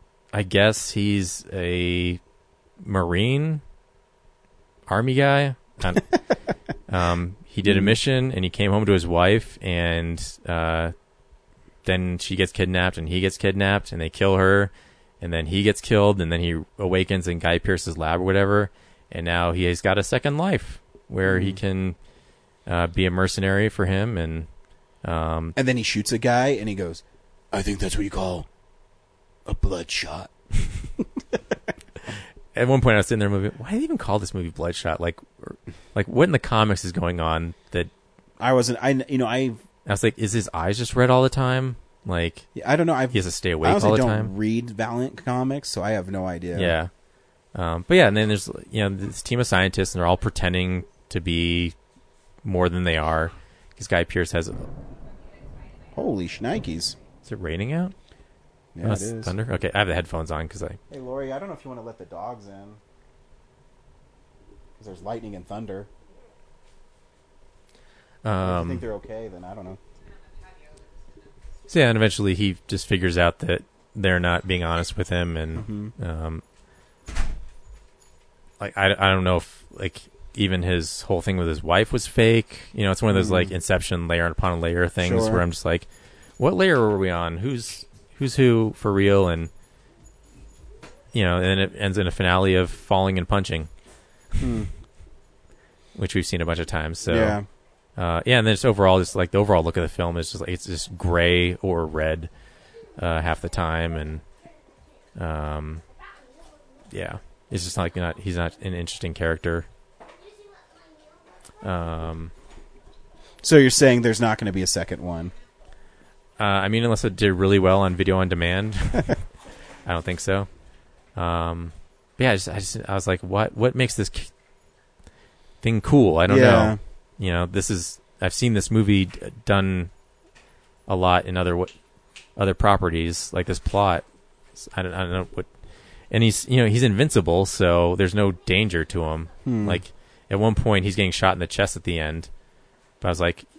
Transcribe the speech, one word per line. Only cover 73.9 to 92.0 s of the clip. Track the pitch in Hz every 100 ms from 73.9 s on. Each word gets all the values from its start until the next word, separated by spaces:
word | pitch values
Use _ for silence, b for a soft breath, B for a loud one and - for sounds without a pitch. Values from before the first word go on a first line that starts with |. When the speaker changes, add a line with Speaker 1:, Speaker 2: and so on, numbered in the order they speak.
| -
Speaker 1:
they're | 95 90
not | 87 87 92
being | 92
honest | 82 85 87 -
with | 90
him, | 90 85 82
and, | 80 80
Speaker 2:
Mm-hmm. | 107 104 104 -
Speaker 1:
um, | 90 80 80 80 - _ b b b b b - - - - - - - - _ _ _ _ _ - -
like, | 101 -
I, | 98
I | 98 98
don't | 95
know | 90 87
if, | - - -
like, | - 95 - - - - -
even | 101 92
his | 87 90 82 -
whole | - 92
thing | 82 92
with | 85
his | 76
wife | 76 87 110
was | 127 -
fake. | - 113 113 - - -
You | - 101
know, |
it's | 95
one | 110
of | 95
those, | 90
Speaker 2:
Mm. |
Speaker 1:
like, | 90 90
Inception | 92 - 92 - 90 85
layer | 85 85
upon | 82 92 85
layer | 82 85 87
things | - 90 92 90
Speaker 2:
Sure. |
Speaker 1:
where | 90
I'm | 87
just | 85 -
like, | 85 - b b b b b
what | 131
layer | 180 190 147
are | 110 101
we | 95
on? | 87 85 87
Who's, | 113 127 110 - - - _ -
who's | 139 -
who | 127 117 110 -
for | 107
real? | 98 98 101 92
And, | 82 85 - b b b b - _ _ - - - - - - - -
you | 117
know, | 92 87
and | 90 95
it | 98 -
ends | 101
in | 95